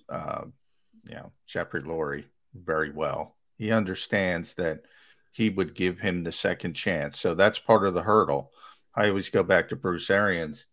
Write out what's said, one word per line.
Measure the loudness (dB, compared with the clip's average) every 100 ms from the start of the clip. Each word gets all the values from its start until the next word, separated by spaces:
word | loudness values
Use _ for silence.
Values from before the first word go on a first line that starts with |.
| -12
uh, | -10 -8 -8 -10 -18 _ _ _ _ -18
you | -16
know, | -18 _ _
Jeffrey | -8 -6 -6
Lurie | -6 -4 -4 -6 -10 _ _
very | -18 -4 -2 -2
well. | -2 -4 -4 -8 _ _ _
He | 0
understands | 0 0 -4 -2 0 0 -2 -6
that | -4 -4 -4 -10 _ _ _ _
he | 0 0
would | 2 -2 0
give | -2 0
him | -2 -2
the | -4
second | -2 -2 -2 -4 -4
chance. | -2 -2 -2 -2
So | -2 4
that's | 4 4
part | 4 6 6
of |
the | 0
hurdle. | 4 4 4 0 -4 _ -20 -20 _ 0
I | 2
always | 2 0
go | 0
back | 4 4 4
to | -4
Bruce | -2 -4 2
Arians | 2 2 0 -4 -8 -18